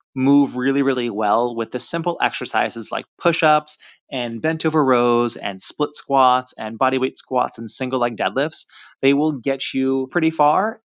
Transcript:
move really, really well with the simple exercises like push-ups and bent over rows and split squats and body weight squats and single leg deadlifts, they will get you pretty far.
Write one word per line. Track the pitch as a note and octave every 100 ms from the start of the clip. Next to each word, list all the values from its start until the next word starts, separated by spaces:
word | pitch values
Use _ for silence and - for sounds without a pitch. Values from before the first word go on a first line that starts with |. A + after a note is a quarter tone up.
| _ C3+
move | C3 C#3+ C3+ B2
really, | B2+ C#3
really | C3+ B2+ A#2+
well | G#2 G#2 A2 A#2+ A#2
with | A2+
the | B2
simple | - E3+ E3 E3
exercises | B2 - - - A2+ A#2+ G#2+
like | G#2+ - _
push-ups | F3 D#3+ D#3+ D3+ D3+ - - _ _
and | C3+ A#2+ A2+
bent | D3+ D#3+ D#3+
over | D#3 C3+
rows | B2 A#2+ A#2+ A#2+ -
and | G#2+ F#2+
split | - - - -
squats | - C#3 B2+ B2+ B2+ -
and | A2 A2
body | C3 C3
weight | C3 -
squats | - B2+ B2 -
and | A2+
single | - G#2 B2+
leg | A#2+ G#2+
deadlifts, | F#2+ A2 D3+ - - - - _
they | C#3 C#3
will | D#3
get | C#3+ C3+ C3+ -
you | C3+ C3 C3 C3
pretty | E3+ D#3+
far. | D#3+ D3 E3 G#3+ A3